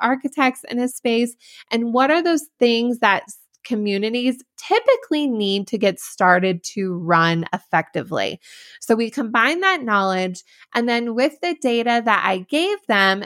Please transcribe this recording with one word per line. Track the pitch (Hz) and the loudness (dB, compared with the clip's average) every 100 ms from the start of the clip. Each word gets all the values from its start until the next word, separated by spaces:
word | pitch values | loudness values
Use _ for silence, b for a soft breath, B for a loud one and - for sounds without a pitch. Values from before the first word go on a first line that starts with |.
architects | 233 262 277 - 254 - - | -2 -2 -4 -2 -2 -2 -6
in | 240 | -4
a | 247 | -4
space, | - 247 233 240 - B B B | -4 -2 0 0 -4 B B B
and | 233 233 | -4 0
what | 247 277 | 2 2
are | 330 | 2
those | 339 311 - - | 2 0 -2 0
things | 240 233 240 240 | 2 2 0 2
that | 214 190 - - _ _ | 2 2 -2 -18 _ _
communities | - 214 208 196 220 240 254 254 - - | -6 -4 -2 -2 -2 -2 -2 -2 -8 -12
typically | - 440 539 523 - 302 294 | -2 0 2 0 0 -2 -2
need | 220 202 196 190 | -2 0 -2 -2
to | 214 | -2
get | 196 185 | 0 -2
started | - - 185 180 190 175 | -8 0 4 4 2 -2
to | - 208 190 | -6 -6 -6
run | 175 165 165 165 165 - | -4 2 2 4 0 -4
effectively. | 185 _ 170 - 160 180 131 98 - B B B B | -8 _ -4 -2 -6 -6 -4 -4 -6 B B B B
So | - 226 | -2 0
we | 226 | -2
combine | 262 226 233 247 339 | -4 -2 0 0 0
that | 381 349 | 0 0
knowledge, | 233 202 190 185 185 185 - b b | 0 0 0 0 -4 -6 -16 b b
and | 240 240 | -2 0
then | 233 233 226 | -2 -2 0
with | 294 - | 0 0
the | 349 330 | -6 -2
data | 254 233 233 233 226 | -2 0 0 0 2
that | 196 190 | 2 2
I | 190 | -2
gave | 185 294 370 403 - | -2 -2 0 -2 0
them, | 202 190 196 | 2 4 2